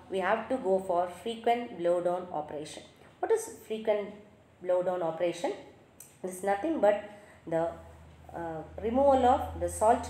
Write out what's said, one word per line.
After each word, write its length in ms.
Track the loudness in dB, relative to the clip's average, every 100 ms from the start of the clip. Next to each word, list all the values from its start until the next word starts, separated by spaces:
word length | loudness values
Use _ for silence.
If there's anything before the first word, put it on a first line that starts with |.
| -8
we 100 | -2
have 300 | 0 0 -2
to 80 | -2
go 220 | 0 0
for 300 | 2 0 -2 -4
frequent 540 | -8 -2 0 0 -2 -2
blow 240 | 0 2
down 260 | 0 -2 -4
operation. 500 | -8 -6 -8 -10 -14 -18 -20 -20 -6
What 120 | 0
is 180 | 0 0 -12 -8
frequent 460 | -4 0 0 -2 -12 -20 -20 _ _
blow 220 | 0 0
down 180 | 2 0
operation? 520 | -2 0 -2 0 -4 -4 -12 -20 -20 -20 -20 _
It 60 | -10
is 140 | -4
nothing 360 | -2 0 0 2
but 240 | 4 2 -2 -16 -20 -18 -4
the, 240 | -2 0 -4 -14 -20 -20 -20 -16 -10
uh, 260 | -8 -8 -12 -8
removal 440 | -2 4 6 6 6
of 340 | 4 0 -4
the 100 | -4
salt 380 | 2 4 4 2